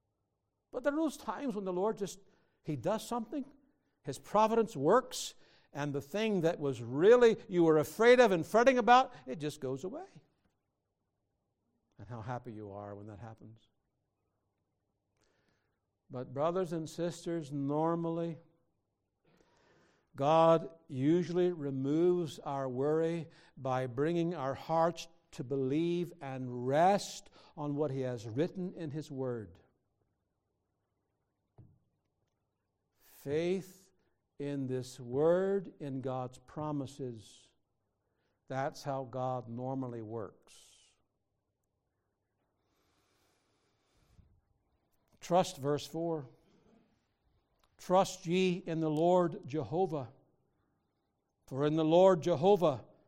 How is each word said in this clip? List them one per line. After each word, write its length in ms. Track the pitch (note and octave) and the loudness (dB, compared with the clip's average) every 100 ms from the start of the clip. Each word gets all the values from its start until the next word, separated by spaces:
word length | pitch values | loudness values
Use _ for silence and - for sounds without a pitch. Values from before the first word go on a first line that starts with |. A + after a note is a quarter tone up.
| _ _ _ _ _ _ _ | _ _ _ _ _ _ _
But 120 | B3+ | -4
there 100 | C4 | -2
are 40 | D4 | -2
those 200 | D#4+ - | -4 -4
times 380 | - - C#4 G#3 | -10 -6 -6 -6
when 100 | F#3+ | -6
the 80 | |
Lord 240 | F3+ G#3 A3 | -2 -2 -4
just, 220 | F#3 - _ _ _ _ | -8 -10 _ _ _ _
he 140 | - C#3+ | -8 -6
does 300 | D#3+ G#3+ - | -4 -4 -4
something, 400 | A#3+ A3 D4 C4 - _ _ _ _ | -8 -6 -10 -10 -18 _ _ _ _
his 160 | - B2+ | -14 -12
providence 580 | - G3+ A3 A3+ G#3+ C#3+ | -2 2 4 2 0 0
works, 560 | C#3+ A#3 A#3+ - - - _ _ _ | 4 4 2 -10 -10 -14 _ _ _
and 180 | C#3 D3 | -8 -6
the 100 | C#3 | -6
thing 400 | - G3+ A3 G3 | -6 -4 0 2
that 180 | D#3+ F3 | 0 0
was 220 | C#3+ A#2 | -4 -4
really 540 | A#2 C3+ F#3+ B3 A#3+ G#3 - | -6 4 8 10 8 4 0
you 140 | F3 | 4
were 160 | E3 D#3 | 6 6
afraid 400 | D3 - A#3 B3 | 4 4 6 8
of 120 | A#3 | 6
and 140 | F3+ D#3 | 4 2
fretting 320 | A3 B3+ B3 | 4 6 4
about, 340 | A3 B3 C4+ - - | 8 6 6 -6 -12
it 140 | G#3+ | -8
just 200 | D3 - | -8 -6
goes 240 | C3 C3+ | -6 -6
away. 220 | F#3 C#4+ G4 - _ _ _ _ _ _ _ _ _ _ _ _ _ _ _ _ _ - | -8 -12 -16 -20 _ _ _ _ _ _ _ _ _ _ _ _ _ _ _ _ _ -20
And 100 | G2 | -16
how 140 | A#2 | -12
happy 300 | G#2+ B2 A#2+ | -8 -10 -10
you 200 | G#2+ G#2 | -14 -14
are 220 | G2 G2+ | -12 -14
when 140 | G2+ G#2 | -14 -16
that 120 | G2+ | -16
happens. 400 | A2+ A2 A2+ A2 _ _ _ _ _ _ _ _ _ _ _ _ _ _ _ _ _ _ _ _ _ _ _ _ _ | -18 -18 -20 -20 _ _ _ _ _ _ _ _ _ _ _ _ _ _ _ _ _ _ _ _ _ _ _ _ _
But 200 | B2+ C3 | -12 -10
brothers 420 | B2+ D#3+ F3+ F3+ | -2 0 0 -2
and 140 | E3 D#3 | -4 -8
sisters, 640 | - F3 E3 F3+ E3+ C#3 | -6 -6 -6 -6 -6 -6
normally, 840 | C#3+ C#3 D3 D#3+ E3+ E3 E3 E3+ D#3+ - _ _ _ _ _ _ _ _ _ _ _ _ _ _ _ _ C3 | -4 -2 0 0 0 -4 -4 -6 -8 -16 _ _ _ _ _ _ _ _ _ _ _ _ _ _ _ _ -2
God 540 | C#3 D#3+ E3 E3 F3 - _ | 4 6 6 6 2 -14 _
usually 640 | C3 C#3 F3 E3+ F3 F3+ | 0 2 2 2 0 0
removes 880 | F3 C#3+ C3+ C3+ D#3 F3+ F3+ D#3+ - | 0 -4 -4 0 2 2 2 -2 -8
our 300 | D3+ C#3 C3+ | -8 -6 -4
worry 580 | B2+ C#3+ D#3+ E3 E3+ D#3+ - - - | -2 0 0 0 -4 -8 -16 -20 -10
by 300 | C3 B2+ C3 | -2 -2 -2
bringing 460 | A#2+ D3+ E3+ E3+ | -2 0 0 0
our 220 | F3 C3+ C3 | -2 -4 -6
hearts 520 | - E3 E3 E3+ - _ _ | -2 2 2 0 -14 _ _
to 100 | - | -14
believe 720 | B2 C#3 C3 D3 E3+ F3 E3+ - | -6 -2 0 0 0 -2 -4 -8
and 460 | C#3 C3 B2+ B2 B2+ | -12 -10 -8 -6 0
rest 600 | C#3+ F3+ G3+ - - - - - - | 4 4 4 -2 -14 -18 -20 -20 -10
on 200 | D3 C#3+ | -6 -4
what 160 | D3+ | -4
he 100 | C3+ | -4
has 260 | B2+ B2 A2+ | -6 -6 -6
written 460 | A#2 F3 F#3 F3+ - | -2 -2 -4 -10 -8
in 140 | D#3+ | -8
his 220 | D3+ C#3+ | -8 -10
word. 400 | C3+ C3 A#2+ G2 F2+ _ _ _ _ _ _ _ _ _ _ _ _ _ _ _ _ _ _ _ - - _ _ _ _ _ _ _ _ _ _ _ _ _ _ - | -6 -6 -6 -10 -18 _ _ _ _ _ _ _ _ _ _ _ _ _ _ _ _ _ _ _ -20 -20 _ _ _ _ _ _ _ _ _ _ _ _ _ _ -14
Faith 600 | C#3+ D3+ F3 F#3+ - - _ _ _ _ _ _ | -4 -2 0 -2 -4 -18 _ _ _ _ _ _
in 260 | C#3+ C#3+ C3 | -6 -4 -4
this 320 | B2+ B2+ - | -4 -6 -14
word, 720 | A#2+ C3 D#3+ F3 F#3+ G3 E3+ - | -6 2 4 4 2 -2 -6 -12
in 220 | C#3+ C3 | -8 -6
God's 360 | C3 B2+ B2+ - | -6 -6 -8 -12
promises. 1080 | - - D3+ D3 B2+ - B2+ A2+ - - _ _ _ _ _ _ _ _ _ _ _ | -16 -8 -6 -4 -6 -8 -10 -10 -18 -20 _ _ _ _ _ _ _ _ _ _ _
That's 360 | C3 C#3 - | -6 -6 -8
how 240 | C#3+ C3+ B2+ | -8 -8 -8
God 380 | B2+ B2+ B2+ A#2 | -6 -6 -6 -8
normally 520 | A#2 B2+ C3+ B2+ A#2+ | -10 -8 -6 -8 -10
works. 520 | G#2+ A2+ G2 - - - - _ _ _ _ _ _ _ _ _ _ _ _ _ _ _ _ _ _ _ _ _ _ _ _ _ _ _ _ _ _ _ _ _ _ - _ _ _ _ _ _ _ _ _ _ | -10 -10 -10 -14 -20 -20 -20 _ _ _ _ _ _ _ _ _ _ _ _ _ _ _ _ _ _ _ _ _ _ _ _ _ _ _ _ _ _ _ _ _ _ -20 _ _ _ _ _ _ _ _ _ _
Trust, 380 | - F3 F3+ - | 0 2 2 -4
verse 280 | C3+ D3 - | -4 -4 -4
four. 440 | D#3+ E3+ D#3+ C3 - _ _ _ _ _ _ _ _ _ _ _ _ _ _ | -6 -4 -6 -8 -20 _ _ _ _ _ _ _ _ _ _ _ _ _ _
"Trust 480 | - F#3 F#3 - D#3+ | 2 2 2 -4 -2
ye 380 | F3+ F#3 F3 - | 2 2 0 -4
in 140 | D#3+ | -2
the 100 | D#3 | 0
Lord 560 | D3+ E3+ F3+ E3+ - - | 2 4 4 2 -2 -8
Jehovah, 640 | D3 A2 D#3+ F#3 D#3 A#2+ - _ _ _ _ _ _ _ _ _ _ _ _ _ | -8 -4 -2 -2 -4 -8 -16 _ _ _ _ _ _ _ _ _ _ _ _ _
for 180 | C3+ D3+ | -2 0
in 100 | D#3 | 2
the 100 | D#3 | 6
Lord 360 | E3+ F#3+ F3 | 8 8 6
Jehovah 640 | D#3+ D3+ F3+ G3+ E3 B2 - _ | 2 2 4 4 2 0 -10 _